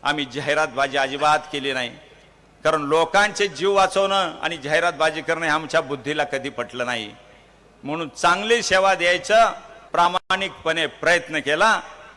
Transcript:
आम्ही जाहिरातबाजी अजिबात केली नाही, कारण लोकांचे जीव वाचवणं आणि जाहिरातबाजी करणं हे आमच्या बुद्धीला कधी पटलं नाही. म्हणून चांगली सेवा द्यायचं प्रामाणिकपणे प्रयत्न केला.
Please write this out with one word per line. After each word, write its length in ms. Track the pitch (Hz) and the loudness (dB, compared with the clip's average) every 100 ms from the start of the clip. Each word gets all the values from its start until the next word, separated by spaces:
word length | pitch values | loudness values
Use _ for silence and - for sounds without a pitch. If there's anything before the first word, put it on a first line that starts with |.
आम्ही 220 | 143 151 | -2 -2
जाहिरातबाजी 720 | 135 123 139 147 156 123 139 139 | -4 -6 -2 0 0 0 -2 0
अजिबात 420 | 135 139 151 151 151 | -2 0 2 2 0
केली 200 | 143 135 | -6 -4
नाही, 240 | 131 120 113 - - - _ _ _ | -4 -6 -10 -20 -20 -20 _ _ _
कारण 180 | 151 156 | 0 0
लोकांचे 640 | 143 156 165 196 208 196 202 | 2 2 2 2 2 0 -4
जीव 260 | 143 190 | -2 0
वाचवणं 640 | 196 190 190 196 196 175 - | 2 2 2 0 0 -2 -4
आणि 160 | 160 165 | -6 -6
जाहिरातबाजी 640 | 135 156 170 151 160 151 | -2 0 0 0 0 0
करणं 220 | 139 160 | -4 -2
हे 60 | 165 | 0
आमच्या 300 | 151 156 160 | -2 0 -2
बुद्धीला 440 | 147 139 123 151 | -2 -8 -6 -4
कधी 240 | 143 139 135 | -2 -4 -6
पटलं 380 | - 117 123 123 | -8 -8 -6 -4
नाही. 280 | 120 107 - - - - _ - _ | -4 -6 -14 -20 -20 -20 _ -20 _
म्हणून 240 | 139 156 160 | -8 -8 -8
चांगली 540 | - 175 175 214 233 | -2 0 0 2 0
सेवा 320 | 208 190 190 | 2 2 4
द्यायचं 580 | 185 175 180 - 214 220 - - - - | 2 2 0 4 4 4 2 -14 -20 -6
प्रामाणिकपणे 920 | - 175 180 _ 185 190 - 160 160 151 | 2 2 0 _ -2 -2 -4 -4 0 -2
प्रयत्न 540 | - 147 170 165 156 | -2 2 2 0 -4
केला. 400 | 143 151 214 190 - - - | -2 2 4 2 -2 -18 -20